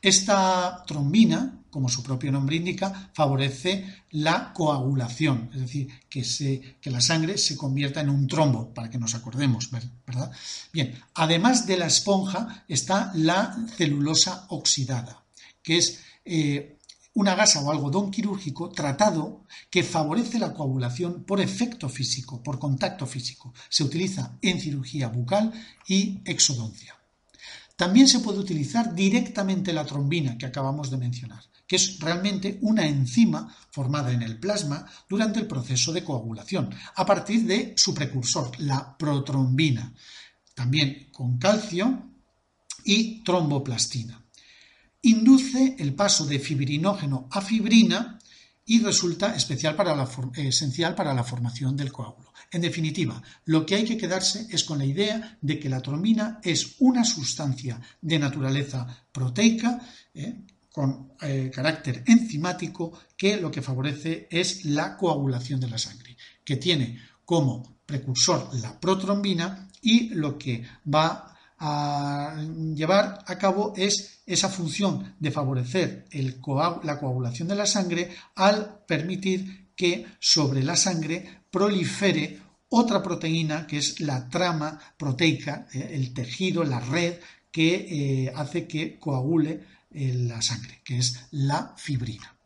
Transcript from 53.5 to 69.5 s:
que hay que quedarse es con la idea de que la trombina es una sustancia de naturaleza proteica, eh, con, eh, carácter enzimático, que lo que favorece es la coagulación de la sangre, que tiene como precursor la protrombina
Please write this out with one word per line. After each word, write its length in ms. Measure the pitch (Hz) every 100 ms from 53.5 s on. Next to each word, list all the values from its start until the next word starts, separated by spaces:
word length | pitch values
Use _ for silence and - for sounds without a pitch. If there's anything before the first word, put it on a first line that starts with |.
| 160 156
que 100 | 196
hay 100 | 233
que 120 | 226
quedarse 500 | 175 185 - 202 220
es 160 | 165 -
con 140 | 147
la 60 | 135
idea 520 | 147 208 220 - -
de 180 | 143 147
que 120 | 135
la 120 | 127
trombina 600 | - 147 208 220 220 -
es 320 | 175 147 - -
una 260 | 262 247 226
sustancia 760 | - 127 - 147 123 131 113 - _
de 180 | 160 156
naturaleza 680 | 139 147 131 139 - 131 120 - _
proteica, 720 | - 127 202 226 - 233 240 - - _
eh, 280 | 160 143 - - _ _
con, 440 | - 135 131 - _
eh, 280 | 151 135 131
carácter 500 | 131 143 156 143 120 -
enzimático, 960 | 233 233 147 175 180 165 - 170 - _ _
que 220 | 190 208
lo 120 | 165
que 120 | 139
favorece 640 | 131 127 139 147 160 165 -
es 360 | 165 185 - 151
la 320 | 147 185 -
coagulación 640 | 185 143 139 123 123 135
de 80 | 123
la 80 | 113
sangre, 400 | - - - - - _
que 140 | - 135
tiene 420 | 180 165 113 120 - _
como 540 | - 170 139 113 - - -
precursor 640 | 139 135 127 - 156 - 127
la 220 | 110 -
protrombina 920 | 170 190 190 202 196 175 175